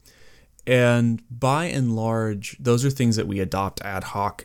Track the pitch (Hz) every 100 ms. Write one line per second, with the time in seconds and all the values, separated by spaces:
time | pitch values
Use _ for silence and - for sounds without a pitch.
0 | _ _ - - _ _ - 123 120 120
1 | 117 113 - 117 131 147 170 139 123 113
2 | 113 113 110 104 95 - 127 120 135 135
3 | 120 110 107 98 95 95 98 - 101 95
4 | - 104 101 -